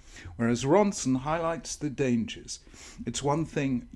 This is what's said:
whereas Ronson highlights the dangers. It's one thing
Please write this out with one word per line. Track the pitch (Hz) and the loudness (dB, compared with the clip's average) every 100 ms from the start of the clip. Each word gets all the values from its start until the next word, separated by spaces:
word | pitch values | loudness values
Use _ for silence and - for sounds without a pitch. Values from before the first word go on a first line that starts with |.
| - - - 87 | -20 -18 -14 0
whereas | 117 120 | 2 2
Ronson | 135 190 208 196 131 131 | 6 6 6 2 0 0
highlights | 139 165 165 165 - | 0 -2 -2 -4 -6
the | - 147 | -6 -6
dangers. | 127 131 120 107 - - - - - - - | 0 2 2 0 -6 -10 -14 -14 -20 -18 -10
It's | - 120 | -6 -2
one | 139 151 | 0 0
thing | 156 156 135 123 - | 0 -2 0 0 -4